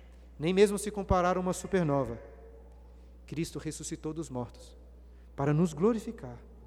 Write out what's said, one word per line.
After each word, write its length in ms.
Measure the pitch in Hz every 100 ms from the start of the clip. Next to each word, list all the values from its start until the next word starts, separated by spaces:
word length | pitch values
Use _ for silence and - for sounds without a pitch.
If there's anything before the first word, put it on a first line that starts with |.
| - - - -
nem 160 | 156
mesmo 240 | 185 208 202
se 140 | 208
comparar 460 | 202 190 185 175 185
a 20 |
uma 140 | 185
supernova, 680 | 175 - 190 160 139 120 113 - - - - - - - - - - -
Cristo 320 | 143 165 151
ressuscitou 560 | 156 143 151 160 156
dos 160 | 156 135
mortos 480 | 123 117 - - - - - - - - -
para 180 | 143
nos 200 | 151 180
glorificar 640 | 147 208 226 233 226 127 117 - -